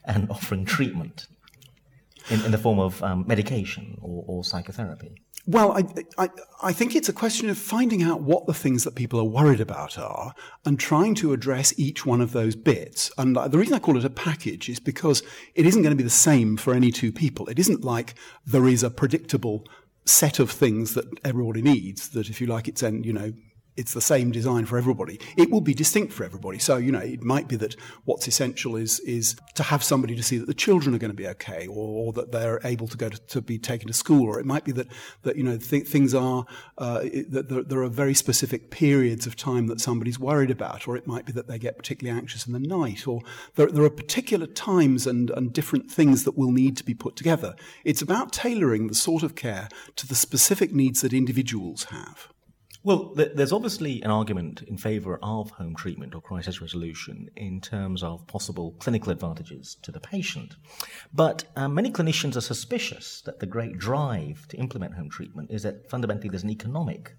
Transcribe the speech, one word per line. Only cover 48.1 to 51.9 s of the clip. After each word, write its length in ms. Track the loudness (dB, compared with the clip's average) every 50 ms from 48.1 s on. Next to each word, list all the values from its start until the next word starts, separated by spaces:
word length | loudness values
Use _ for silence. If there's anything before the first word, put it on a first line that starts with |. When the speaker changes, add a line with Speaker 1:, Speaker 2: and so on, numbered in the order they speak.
| 0 0 0 -4 -6
Speaker 2:
tailoring 540 | -4 -2 0 0 2 4 4 4 2 0
the 80 | 0 0
sort 300 | 0 0 2 0 0 0
of 100 | -2 -4
care 340 | -4 -8 -6 -6 -6 -10 -12 -14 -18 -20 -16 -12
to 100 | -12 -8
the 80 | -4 -2
specific 580 | -2 -2 0 2 2 4 4 4 2 2 2 4
needs 280 | 2 2 4 2 0
that 120 | 0 2 2
individuals 760 | 2 2 2 2 0 0 -2 -2 -6 -6 -8 -8 -10 -12 -12